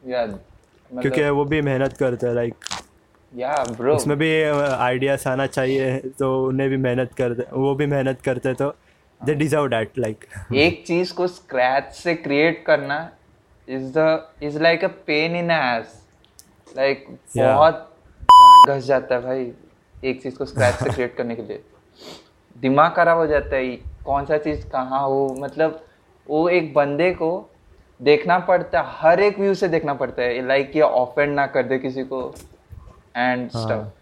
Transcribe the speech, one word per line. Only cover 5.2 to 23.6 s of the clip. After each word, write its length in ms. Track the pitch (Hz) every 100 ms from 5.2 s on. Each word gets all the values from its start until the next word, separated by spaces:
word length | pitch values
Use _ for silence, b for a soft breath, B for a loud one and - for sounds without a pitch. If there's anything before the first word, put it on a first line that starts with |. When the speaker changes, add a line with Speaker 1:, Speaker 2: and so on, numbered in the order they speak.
| -
Speaker 2:
आना 180 | 131 135
चाहिए, 520 | - 131 135 131 131
तो 480 | 131 131 135 131 131
उन्हें 240 | 131 135
भी 80 | 131
मेहनत 360 | 127 123 123
करते, 300 | - 127 117 123
वो 220 | - 135 139
भी 100 | 147
मेहनत 360 | 143 131 131
करते, 320 | - 127 131
तो 220 | 127 139 - b b b _ 123
they 100 | 147
Speaker 1:
हाँ। 60 |
Speaker 2:
deserve 320 | 151 151 139
that, 320 | 120 107 - 113
like। 500 | 110 - - - 127
Speaker 1:
एक 280 | 156 170 -
चीज़ 260 | 170 180
को 140 | - 180
स्क्रैच 680 | 180 _ 131 123 131 143
से 220 | - 175 165
क्रिएट 480 | 151 143 160 160 -
करना 460 | 151 139 147 165 - _ _ _ _ -
is 120 | 131
the, 360 | 131 139 160 160 - _
is 100 | 147
like 260 | 147 160 170
a 100 | 185
pain 420 | 180 - 151 160
in 160 | 170 170
ass। 360 | 165 131 117 110 - - _ _ _ - _ _ -
Like, 600 | 135 139 - 127 _ 120
Speaker 2:
या। 180 | 131 135
Speaker 1:
बहुत 420 | 156 160 - - _ _ - 988 - - 988
घस 160 | 139 123
जाता 300 | 131 127 123
है 60 |
भाई, 300 | 123 131 127 117 - _ _ - 131
एक 180 | 131
चीज़ 120 | 135 127
को 100 | -
स्क्रैच 300 | - 123 123
से 140 | 123
Speaker 2:
<laughs> 40 |
Speaker 1:
क्रिएट 220 | 117 120 -
करने 200 | 120 117
के 60 |
लिए। 220 | 104 104 - _ _ B B B B _ _ -
दिमाग 360 | 127 135 160 170
खराब 220 | 170 165
हो 100 | 160
जाता 280 | 147 143
है, 120 | 139